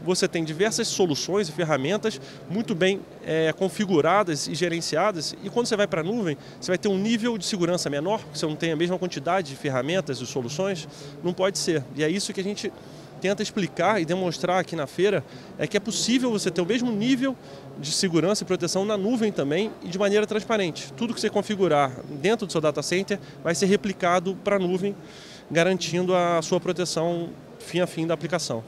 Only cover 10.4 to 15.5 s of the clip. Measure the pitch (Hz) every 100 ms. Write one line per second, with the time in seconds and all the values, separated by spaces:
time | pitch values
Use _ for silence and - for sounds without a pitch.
10.4 | 120 - 190 180 - - - - 175 180
11.4 | 190 - - 156 123 127 156 190 202 196
12.4 | 190 208 208 - - - - - 180 202
13.4 | 214 - 170 - 170 214 160 180 180 151
14.4 | 180 185 160 165 139 - 190 190 - -
15.4 | -